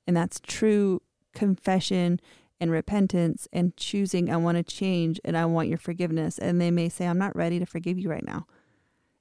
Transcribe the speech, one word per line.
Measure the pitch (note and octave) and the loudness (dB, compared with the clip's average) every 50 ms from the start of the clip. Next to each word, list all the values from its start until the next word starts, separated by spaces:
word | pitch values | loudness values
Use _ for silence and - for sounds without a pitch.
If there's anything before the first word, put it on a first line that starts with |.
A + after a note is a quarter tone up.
| _ | _
And | - F3 E3+ | 0 2 2
that's | E3+ F3+ - - | 2 0 -4 -8
true | - - - - A3 A3 G#3 G#3 G3+ G3 F#3 - - _ _ _ _ _ - | -10 -10 -2 0 2 4 4 4 4 2 0 -2 -4 _ _ _ _ _ -6
confession | - G#3+ G3+ F#3 - - G3 F#3 F#3+ - - G3 F3+ F3 F3 F3 F3+ - - - - _ _ _ - | 0 0 2 2 2 2 2 2 2 2 0 0 2 2 2 2 0 -2 -8 -20 -20 _ _ _ -4
and | F3 E3 | -2 0
repentance | E3 D#3+ - - G#3 G#3 G3 F#3 - F3 E3+ E3 - - - - - | 0 0 -2 0 0 2 2 2 2 2 2 2 0 -2 -6 -6 -2
and | F3 F3 F3+ - - | 0 0 0 0 -4
choosing, | - - - G3+ G3+ F#3 - F3+ F3 - | -6 -4 -2 -2 0 0 0 0 0 0
"I | E3 | 0
wanna | E3+ E3 E3+ E3+ E3+ E3+ | 0 2 2 0 0 -2
change | - - - G3 F#3+ F#3 F3 E3 E3 D#3+ F#3+ - | -4 -6 -4 -2 0 0 0 0 0 -2 -4 -4
and | - E3 E3 | -4 -2 0
I | E3+ | 0
want | E3 E3 E3 D#3+ - | 2 2 0 0 0
your | E3 E3+ | -2 -4
forgiveness." | - - E3+ F3+ F3+ E3 D#3+ D#3+ D#3 E3+ - - | -4 -6 -4 -4 -2 -2 0 -2 -2 -2 -4 -4
And | - F3+ F3 F3 | -2 0 2 2
they | F3 F3 | 2 2
may | F3 E3+ E3 E3+ | 2 2 0 0
say, | - - F3+ F3 | -2 -2 -2 0
"I'm | E3+ F3+ | 0 0
not | G3 G3+ - | 0 -2 -2
ready | - E3+ E3+ F3 F3 | -2 -2 0 0 -2
to | F3+ | -2
forgive | - - E3+ E3 E3+ F#3 F3+ | -4 -6 -6 -4 -4 -4 -2
you | F#3+ E3 | -2 -4
right | D#3 - - | -4 -6 -6
now." | - - F3 - - _ _ _ _ _ _ _ _ _ _ _ _ _ _ | -8 -8 -10 -10 -12 _ _ _ _ _ _ _ _ _ _ _ _ _ _